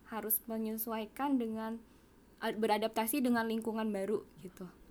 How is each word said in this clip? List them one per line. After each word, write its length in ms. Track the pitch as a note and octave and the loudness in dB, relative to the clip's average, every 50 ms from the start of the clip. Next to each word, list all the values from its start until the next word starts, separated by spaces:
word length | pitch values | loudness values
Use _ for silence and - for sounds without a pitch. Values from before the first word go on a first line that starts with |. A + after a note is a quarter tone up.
| - - | -14 -8
harus 300 | A#3 G#3+ G#3 G#3+ A3+ - - | -8 -6 -2 -2 -2 -2 -2
menyesuaikan 880 | - A3 A3 A3 A3 A3 A3 A3+ A#3 A3+ A3 A3 G#3+ - - C4+ C#4+ C#4 | -2 -4 -2 -2 -2 -2 -4 -4 -4 -4 -4 -4 -6 -4 -2 0 2 2
dengan, 400 | B3 A#3 A3 A3 A3 A3+ A3 A3+ A3+ - - - - - - - - - - - - | 2 2 0 -2 -4 -4 -4 -6 -8 -10 -16 -20 -20 -20 -20 -20 -20 -20 -20 -12 -6
a-, 160 | - A3+ - | -4 -2 0
beradaptasi 680 | G#3+ A3 G#3+ G#3 G#3+ G#3+ A3 A3 A3+ A3 A3+ - D4 | 2 4 4 4 4 2 0 2 0 0 2 2 2
dengan 240 | B3 B3+ A#3+ A3+ A3+ | 4 4 4 4 2
lingkungan 480 | A3+ A3 A3+ A3 A#3 G#3+ A3 A3 A3 G#3 | 2 0 0 0 -2 -2 0 0 0 0
baru 300 | G3 F#3+ G3 A3 - - - - D#3+ | 0 0 0 0 0 -2 -4 -18 -16
gitu. 240 | - F#3 - - F#3 F3 - - - - | -16 -14 -12 -12 -12 -12 -12 -16 -20 -14